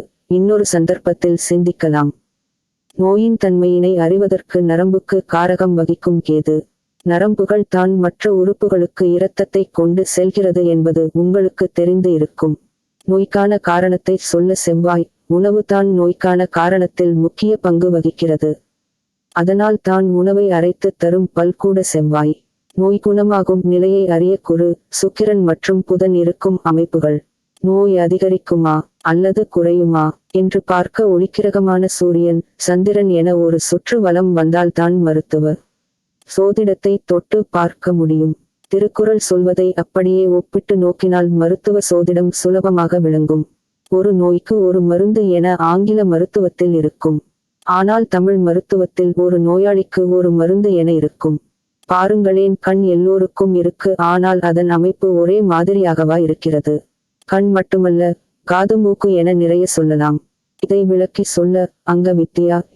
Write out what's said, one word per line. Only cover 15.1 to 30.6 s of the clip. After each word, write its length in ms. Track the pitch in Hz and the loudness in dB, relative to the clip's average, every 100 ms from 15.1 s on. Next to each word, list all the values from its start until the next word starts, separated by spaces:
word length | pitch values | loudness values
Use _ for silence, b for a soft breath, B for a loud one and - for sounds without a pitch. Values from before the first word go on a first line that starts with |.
| _ - | _ -4
உணவு 360 | 175 202 208 208 | 0 0 0 0
தான் 240 | 196 196 | 0 2
நோய்க்கான 560 | 185 175 180 185 180 180 | 2 0 0 0 0 0
காரணத்தில் 640 | 170 170 185 180 - 175 | 0 0 0 -2 -2 0
முக்கிய 440 | 165 165 - 214 214 | 0 -2 -2 -2 -2
பங்கு 320 | 180 170 180 | 0 0 0
வகிக்கிறது. 640 | 170 160 - 165 151 156 151 _ _ _ _ _ _ _ - | 0 -2 -2 -2 0 -2 -6 _ _ _ _ _ _ _ -4
அதனால் 420 | 175 196 214 214 | 0 0 0 0
தான் 260 | - 190 190 | 0 0 0
உணவை 340 | 180 185 196 202 | 0 0 0 0
அரைத்து 380 | 170 175 180 196 - | 0 0 -2 -4 -2
தரும் 320 | 170 185 180 | 0 0 -2
பல் 200 | - 175 180 | -2 -2 0
கூட 220 | 196 190 | -2 0
செவ்வாய். 520 | 185 156 151 151 151 156 _ _ _ - | -2 -2 0 0 -2 -4 _ _ _ -2
நோய் 240 | 190 202 | 0 0
குணமாகும் 600 | 208 202 208 202 185 185 | 0 0 2 0 0 0
நிலையை 380 | 175 180 190 196 190 | 0 0 2 0 0
அறிய 260 | 165 180 190 | 0 0 -2
குரு, 260 | - 165 175 170 _ | -2 0 0 -2 _
சுக்கிரன் 520 | - 196 - 214 208 | -4 -4 -2 0 2
மற்றும் 360 | 175 160 - 190 | 0 0 -2 -2
புதன் 300 | - 185 185 | -2 0 0
இருக்கும் 460 | 180 170 175 190 185 | 0 0 -2 -4 -2
அமைப்புகள். 540 | 170 160 170 165 156 147 - _ _ _ | 0 0 0 -2 -2 -4 -8 _ _ _
நோய் 320 | 185 196 202 185 | -2 0 2 2
அதிகரிக்குமா 800 | 170 185 190 185 - 170 160 156 - _ | 0 0 0 -2 -2 -2 0 -2 -4 _
அல்லது 400 | 160 170 190 190 214 | -2 0 0 -2 -2
குறையுமா 580 | 175 170 175 170 160 156 - _ | -2 0 2 0 0 -2 -6 _
என்று 280 | 185 185 196 | -2 -2 -2